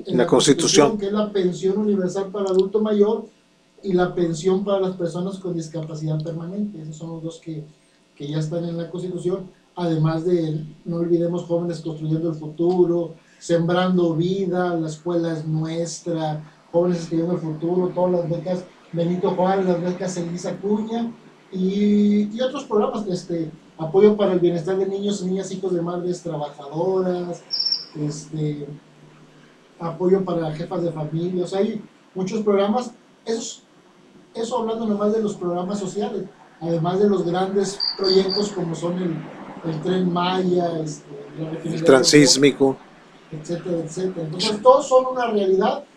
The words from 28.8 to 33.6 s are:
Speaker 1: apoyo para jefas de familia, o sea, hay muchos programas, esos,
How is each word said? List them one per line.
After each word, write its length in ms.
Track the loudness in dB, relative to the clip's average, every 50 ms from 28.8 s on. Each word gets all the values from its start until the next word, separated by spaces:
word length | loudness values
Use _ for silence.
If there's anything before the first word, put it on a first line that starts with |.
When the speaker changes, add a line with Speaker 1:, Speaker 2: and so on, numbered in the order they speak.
| -18 -20 -20 -20 -20 -20 -20 -20 -20 -20 -20 -20 -20 -20 -20 -20 -20 -20 -14 -10
Speaker 1:
apoyo 460 | -8 -8 -4 0 2 4 4 4 4
para 280 | 2 -2 -2 -2 -2 -4
jefas 300 | -6 -6 -6 -4 -2 -2
de 100 | -2 -2
familia, 520 | -4 -6 -4 -4 -2 -2 -2 -2 -2 -2
o 20 |
sea, 120 | -2 0 0
hay 220 | 0 0 -2 -4 -10 -14 -20 _ _ _ -8
muchos 280 | -6 -4 -2 -2 -2 2
programas, 500 | 2 2 4 4 2 2 0 -2 -4 -8 -16 _ _ _ _ _
esos, 360 | -6 -4 -4 -6 -8 -12 -14